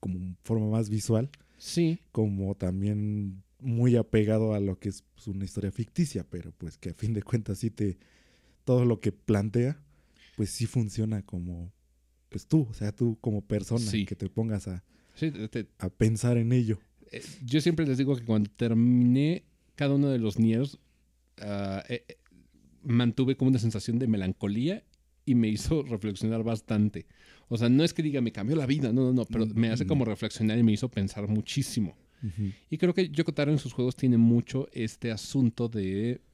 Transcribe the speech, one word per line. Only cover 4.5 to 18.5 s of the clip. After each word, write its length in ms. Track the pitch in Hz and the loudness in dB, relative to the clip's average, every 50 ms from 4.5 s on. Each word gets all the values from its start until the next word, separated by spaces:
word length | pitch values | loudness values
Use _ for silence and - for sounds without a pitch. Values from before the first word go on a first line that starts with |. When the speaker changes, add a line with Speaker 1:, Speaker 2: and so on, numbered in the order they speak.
| 107 | 0
Speaker 1:
a 60 | 104 | 0
lo 180 | 101 98 92 - | 0 -2 -2 -4
que 120 | - 101 | -6 -8
es, 120 | 98 - _ _ _ | -8 -8 _ _ _
pues, 120 | _ - - | _ -12 -10
una 160 | 98 95 98 | -8 -6 -6
historia 280 | 95 - - 98 98 90 | -6 -6 -6 -6 -6 -4
ficticia, 520 | - 117 - _ - 175 143 - 101 - _ | -6 -8 -6 _ -2 -2 -2 -2 -8 -8 _
pero, 240 | - 87 85 85 82 | -12 -12 -12 -12 -14
pues, 240 | _ - 82 76 _ | _ -12 -12 -12 _
que 120 | - 95 | -12 -12
a 40 | 85 | -10
fin 200 | - - 104 113 | -6 -4 -2 -2
de 80 | 104 98 | -2 -4
cuentas 360 | - - 117 104 - 101 95 | -2 -4 -4 -2 -4 -6 -4
sí 120 | - 113 | -4 -6
te, 280 | - - 104 101 90 - _ _ _ _ _ _ _ _ _ _ _ _ _ | -4 -2 -4 -4 -4 -6 _ _ _ _ _ _ _ _ _ _ _ _ _
todo 200 | - 127 123 123 | 2 2 4 4
lo 160 | 120 117 107 | 4 2 2
que 120 | - 113 95 | 0 -4 -4
plantea, 680 | - _ - 110 101 101 110 98 120 120 131 156 - - _ _ _ _ _ _ _ - - _ | -4 _ 2 2 2 2 2 0 0 0 0 -2 -6 -10 _ _ _ _ _ _ _ -20 -20 _
pues, 140 | - 110 95 | -4 -4 -4
sí 160 | - - 117 | -2 -4 -4
funciona 560 | 107 - 127 117 104 95 - 110 110 110 104 98 | -2 0 -2 -2 -2 -2 -4 -2 -2 -2 -4 -6
como, 500 | - - 90 87 87 90 85 85 87 - _ _ _ _ _ _ _ _ _ _ _ | -8 -8 -8 -8 -8 -8 -10 -10 -14 -14 _ _ _ _ _ _ _ _ _ _ _
pues, 180 | - 104 - | -12 -12 -6
tú, 200 | _ - 160 147 110 | _ 2 2 2 0
o 40 | 107 | -4
sea, 180 | - 107 104 104 | -6 -6 -6 -2
tú 240 | - 123 120 113 - | 0 0 -2 -2 -2
como 200 | - 123 107 104 | -4 -4 -4 -4
persona, 500 | 98 _ 110 104 98 - 117 120 120 107 | -4 _ -2 -2 -2 -2 -4 -2 -2 -2
Speaker 2:
Sí. 140 | 101 110 101 | -2 -2 -2
Speaker 1:
que 100 | 95 - | -2 -6
te 120 | - - 95 | -8 -8 -6
pongas 400 | - - 110 113 110 101 - - | -4 -4 -2 -2 -2 -4 -6 -8
a, 160 | 92 90 - _ _ _ _ _ _ | -10 -12 -12 _ _ _ _ _ _
Speaker 2:
Sí, 160 | - 156 160 | -6 -6 -4
te, 180 | 143 - 107 110 | -4 -4 -8 -8
te 180 | - 123 107 - _ _ | -6 -8 -8 -8 _ _
Speaker 1:
a 100 | - 92 | -8 -8
pensar 480 | - _ 117 113 113 104 117 120 120 | -2 _ 2 2 2 2 2 2 2
en 160 | 120 117 117 123 | 2 2 2 2
ello. 260 | 127 120 107 110 101 _ _ _ _ - - | 2 2 2 0 -2 _ _ _ _ -20 -16
Speaker 2:
Eh, 120 | - 113 - - - - - | -16 -14 -14 -14 -16 -14 -10
yo 160 | 120 123 156 139 | -2 0 2 2
siempre 240 | 190 175 160 165 | 2 0 2 0
les 100 | 143 131 | 0 2
digo 180 | 127 139 131 143 | 0 2 0 0
que 100 | 123 120 | -2 0
cuando 260 | 113 113 110 104 104 | 0 2 2 2 0